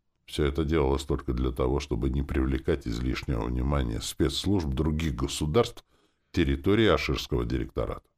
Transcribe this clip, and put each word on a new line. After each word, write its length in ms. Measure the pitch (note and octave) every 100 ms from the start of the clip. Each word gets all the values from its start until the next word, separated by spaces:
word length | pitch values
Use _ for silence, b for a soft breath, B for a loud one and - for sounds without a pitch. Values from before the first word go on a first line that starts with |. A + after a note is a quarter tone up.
| _ _
Все 220 | - - D2
это 180 | C#2+
делалось 400 | D2+ D#2+ C2+ C#2
только 300 | - C#2 -
для 160 | B1+ B1+
того, 300 | B1 B1+ C2+
чтобы 280 | - A#1 C2
не 140 | C2+
привлекать 680 | C#2+ C#2+ C2 C2 - D#2+ A#1+
излишнего 560 | A1+ B1+ B1+ - A#1+
внимания 560 | A1 B1 C2 C#2+ A#1+ A1+
спецслужб 680 | - - D2 - F2+ G2+ D#2
других 480 | C2 D#2 D2+ D#2+ C2
государств 680 | C2+ - D#2 D2+ A#2 -
к 500 | - _ _ _ _
территории 520 | - D2+ C2+ D#2 G#2+ G#2+
Аширского 580 | D2+ - C#2 - B1+
директората. 640 | A#1 B1 - - G#1 - -